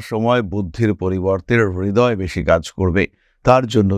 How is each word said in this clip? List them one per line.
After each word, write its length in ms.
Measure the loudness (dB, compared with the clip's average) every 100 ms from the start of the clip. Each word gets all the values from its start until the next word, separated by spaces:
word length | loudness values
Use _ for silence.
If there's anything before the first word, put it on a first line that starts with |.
| -4
সময় 300 | -2 0 0 0
বুদ্ধির 380 | -4 -6 -2 -2
পরিবর্তে 600 | 0 -2 -2 -2 -2 0 0 0 -2
হৃদয় 380 | -2 2 2 0
বেশি 260 | -4 -2 2
কাজ 140 | 2 0 -4
করবে, 260 | 0 0 -2 _ _ _ 2
তার 180 | 2 2
জন্য 240 | 2 2